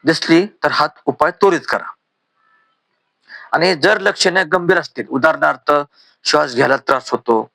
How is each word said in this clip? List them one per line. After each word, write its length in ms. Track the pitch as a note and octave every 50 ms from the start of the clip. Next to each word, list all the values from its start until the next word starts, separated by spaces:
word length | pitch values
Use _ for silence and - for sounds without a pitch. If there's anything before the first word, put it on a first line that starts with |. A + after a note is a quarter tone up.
| -
दिसली 420 | C#3+ E3 - - - E3 E3+ F#3+ G#3 _ _ -
तर 80 | D3
हात 280 | - - D3 D3+ _ _ _
उपाय 260 | D3+ C#3 _ D3+ E3
त्वरित 340 | F3 _ G3+ G3 F3 D3+ - -
करा 220 | - G#2 - - - _ _ _ _ _ _ _ _ _ _ _ _ _ _ _ _ _ _ _ _ _ _ _ _ _ _ _ - - - -
आणि 220 | - D3 E3 F#3 F3+
जर 240 | C#3+ C3+ G3 G#3+ G3+
लक्षणे 440 | G3 G#3 G3 - - F#3+ E3+ F#3+ F3+
गंभीर 360 | D3+ F3 F3+ F3 F3 F#3+ F3
असतील, 280 | D#3 - _ - G#2+
उदाहरणार्थ 640 | - C3 C3+ C#3 D#3+ D3+ C#3+ D#3 D3+ C#3 C3 _ - D3 D3 D3 _ _ _ _ _ _ _ _
श्वास 300 | - D#3 D3+ D3+ C#3 A#2+
घ्यायला 220 | A#2 C#3 C3 C3+
त्रास 340 | C3 _ - C3+ C3 - -
होतो 320 | C3 A#2+ _ - A#2 A2 A2 -